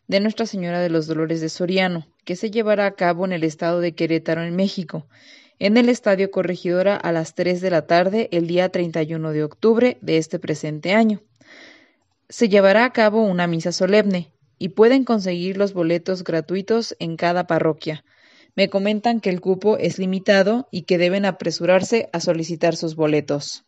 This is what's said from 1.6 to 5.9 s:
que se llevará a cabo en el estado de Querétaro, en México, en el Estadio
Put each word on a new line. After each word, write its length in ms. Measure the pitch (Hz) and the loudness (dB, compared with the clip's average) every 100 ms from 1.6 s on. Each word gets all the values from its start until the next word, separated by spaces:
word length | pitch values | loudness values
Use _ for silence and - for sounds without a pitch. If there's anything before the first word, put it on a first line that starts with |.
| 180 190 185 175 - _ - | -2 0 0 -4 -10 _ -10
que 100 | 180 | -8
se 160 | 226 | -6
llevará 340 | 214 214 208 202 | -2 0 0 0
a 100 | 196 | 0
cabo 280 | 175 170 | 0 0
en 80 | 190 | -2
el 140 | 175 160 | -2 -4
estado 340 | 151 170 175 | -2 -2 -2
de 140 | 175 | -2
Querétaro, 500 | 156 165 165 160 165 | -2 -2 -2 -2 -4
en 140 | 170 175 | -2 -2
México, 480 | 196 - 165 - - _ - - _ - | -2 -4 -10 -10 -14 _ -20 -20 _ -4
en 200 | 190 220 | 2 4
el 100 | |
Estadio 440 | 240 | 4